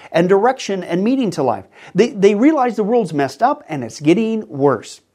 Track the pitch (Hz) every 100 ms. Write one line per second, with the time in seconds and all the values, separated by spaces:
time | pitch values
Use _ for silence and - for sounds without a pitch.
0 | - 165 180 196 233 262 - 196 175 175
1 | 208 269 214 160 131 104 - - - 175
2 | 240 202 196 208 277 311 247 220 202 240
3 | 175 147 135 - 233 294 - 147 117 -
4 | 147 190 220 220 - 139 143 117 - -
5 | _